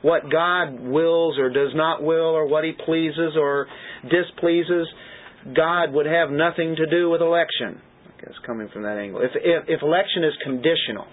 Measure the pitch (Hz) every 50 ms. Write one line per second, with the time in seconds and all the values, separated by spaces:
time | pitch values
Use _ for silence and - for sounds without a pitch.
0 | - 151 170 151 - 143 147 160 170 175 180 180 175 147 131 117 123 127 131 156
1 | 165 165 165 170 165 160 139 139 131 127 123 139 143 139 139 156 156 160 165 -
2 | 147 156 165 165 165 160 160 160 156 139 156 156 156 160 156 - - - 165 160
3 | 160 160 147 165 170 160 151 160 147 143 143 143 135 - - - - - - -
4 | - 131 165 180 180 175 - - - 170 165 170 165 160 175 175 165 165 - -
5 | - - - - - - - - - - 127 156 160 165 175 175 170 151 135 151
6 | 147 151 160 170 165 143 143 147 160 170 165 - 165 165 160 156 156 151 170 175
7 | 175 170 165 160 170 165 170 170 165 - - - 123 98 - - - - _ -
8 | - - - - - - - - - - 117 110 107 101 - 107 107 104 104 104
9 | 101 101 92 - - 127 - 147 156 170 170 156 - - 160 147 143 151 165 180
10 | 196 - - 185 165 156 143 - - 135 131 127 120 160 165 - - - 110 98
11 | - -